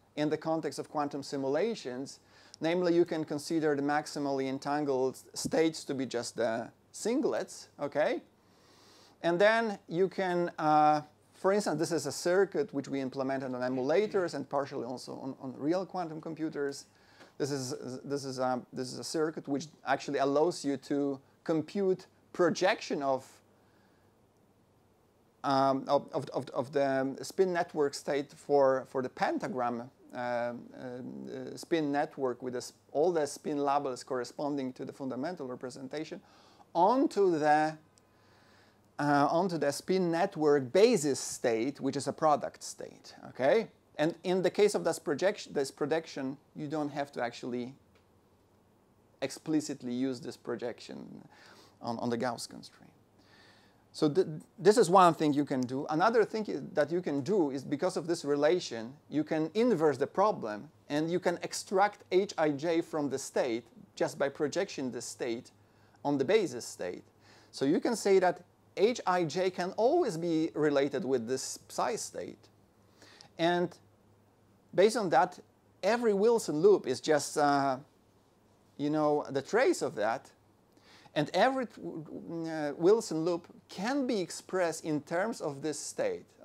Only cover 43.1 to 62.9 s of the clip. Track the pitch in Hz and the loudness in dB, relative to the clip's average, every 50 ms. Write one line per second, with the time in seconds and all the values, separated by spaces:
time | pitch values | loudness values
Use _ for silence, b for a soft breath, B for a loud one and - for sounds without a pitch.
43.1 | - - - - - - 127 143 190 226 196 - - _ _ _ _ - 151 165 | -20 -20 -20 -12 -4 0 4 4 4 4 2 -2 -8 _ _ _ _ 0 0 0
44.1 | - - - 185 180 190 175 180 - - 208 202 - 185 170 165 156 - - - | 0 -2 -2 0 0 2 2 2 4 4 4 4 4 2 0 -2 -2 -2 -2 -4
45.1 | 147 135 180 202 214 - - - - 147 139 135 - - 151 135 156 170 165 - | -2 0 0 0 0 -2 -8 -6 -2 -2 -2 -2 -4 -4 -2 0 -2 -2 -2 -6
46.1 | - 147 135 131 143 - _ _ - 160 156 143 156 151 147 143 139 151 143 - | -8 -8 -6 -8 -8 -10 _ _ -12 -10 -8 -6 -4 -4 -4 -4 -4 -6 -6 -6
47.1 | - - 120 120 - - 139 131 120 123 120 127 139 - _ _ _ _ _ _ | -6 -6 -6 -6 -6 -8 -8 -6 -6 -6 -6 -8 -12 -16 _ _ _ _ _ _
48.1 | _ _ _ _ _ _ _ _ _ _ _ _ _ _ _ _ _ _ _ _ | _ _ _ _ _ _ _ _ _ _ _ _ _ _ _ _ _ _ _ _
49.1 | _ - 139 135 - - - 165 156 151 147 - 135 - 127 123 120 123 131 135 | _ -8 -8 -8 -8 -8 -4 -2 0 0 0 -2 -6 -8 -8 -6 -4 -2 -2 -2
50.1 | 127 123 165 127 - - - 127 120 110 120 120 104 - - - 67 69 60 - | -4 -6 -10 -12 -14 -10 -8 -8 -6 -6 -6 -8 -8 -10 -14 -14 -14 -14 -14 -16
51.1 | - - - - B B B B B B B B B B - 120 117 - - 120 | -16 -18 -20 -20 B B B B B B B B B B -8 -6 -6 -4 -4 -2
52.1 | 120 117 127 123 117 - - - - 117 - - - - - - - _ _ _ | -2 -2 -2 -4 -4 -6 -10 -12 -14 -16 -18 -20 -20 -20 -20 -20 -20 _ _ _
53.1 | _ _ b b b b b b b b b b b b b b - - 160 151 | _ _ b b b b b b b b b b b b b b -2 0 0 2
54.1 | 139 185 185 165 151 - - _ _ - 156 196 214 247 190 160 180 196 180 170 | 4 2 0 0 -2 -12 -14 _ _ 2 4 6 6 6 6 8 8 8 8 8
55.1 | 160 - 160 147 135 147 143 - 147 127 127 120 131 135 151 - 156 160 185 226 | 6 4 2 2 2 2 0 0 0 -2 -2 -2 -4 -4 -4 -2 0 2 2 4
56.1 | 233 226 202 - - 220 202 208 175 147 143 135 - 151 147 139 170 180 175 165 | 4 4 2 2 0 -6 -6 -4 -6 -8 -8 -4 -2 0 0 0 0 -2 -2 -2
57.1 | 143 143 127 156 214 202 156 139 131 139 131 139 147 131 180 180 - 180 143 151 | -2 -2 0 0 2 2 2 2 0 -4 -6 -6 -4 -2 -2 -2 -2 -2 -2 -2
58.1 | 175 165 - 143 143 143 147 156 180 180 - - 123 113 110 123 143 - _ - | -2 -2 0 0 0 2 4 4 2 2 -2 -4 -8 -8 -8 -10 -12 -16 _ -6
59.1 | 139 147 147 - 165 156 156 160 - 214 240 254 208 147 160 151 135 120 139 - | -4 -4 -2 0 -2 -2 -2 -2 0 2 2 2 4 4 4 2 2 2 -2 -2
60.1 | - 185 202 214 185 135 123 107 104 104 139 156 - _ _ - 143 151 160 165 | 2 2 2 2 2 -2 -4 -8 -8 -8 -10 -14 -20 _ _ -4 -2 -2 0 0
61.1 | 175 170 - 185 175 - - - - - - - 202 185 202 208 - - - - | 0 0 0 0 -2 -2 -4 -8 -8 -10 -6 0 2 4 4 2 0 -4 -4 0
62.1 | 185 185 208 202 - - 156 156 143 135 151 175 165 165 165 - | 2 2 2 2 0 2 2 2 2 0 0 0 0 0 0 0